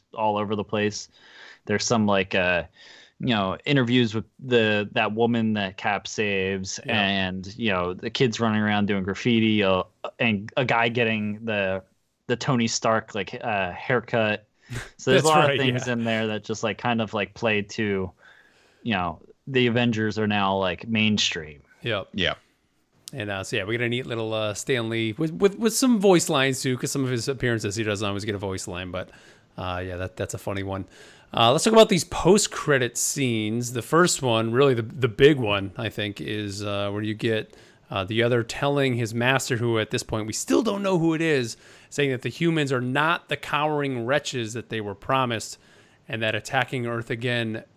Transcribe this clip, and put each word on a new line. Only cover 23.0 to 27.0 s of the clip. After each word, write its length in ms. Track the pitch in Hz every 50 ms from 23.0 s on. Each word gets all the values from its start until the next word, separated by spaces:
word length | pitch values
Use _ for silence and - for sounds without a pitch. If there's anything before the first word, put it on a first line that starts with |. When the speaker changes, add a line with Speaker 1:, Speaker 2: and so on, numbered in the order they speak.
| - - -
Speaker 2:
And, 160 | 135 104 104
uh, 140 | 98 95 95
so, 140 | - 127 110
yeah, 60 | 92
we 120 | 101 117 120
got 60 | 120
a 40 | 117
neat 160 | 120 123 131
little, 280 | 135 123 113 113 110 110
uh, 200 | 110 107 107 101
Stan 360 | - - - 135 120 113 113
Lee 240 | 113 113 113 110 107
with, 180 | - 160 160 165
with, 240 | 175 196 196 196 -
with 140 | 226 220 226
some 260 | - 277 254 240 208
voice 300 | 196 202 185 165 165 -
lines, 320 | 160 135 131 135 131 127
too, 160 | - 135 127 120
'cause 140 | - 135
some 120 | - 143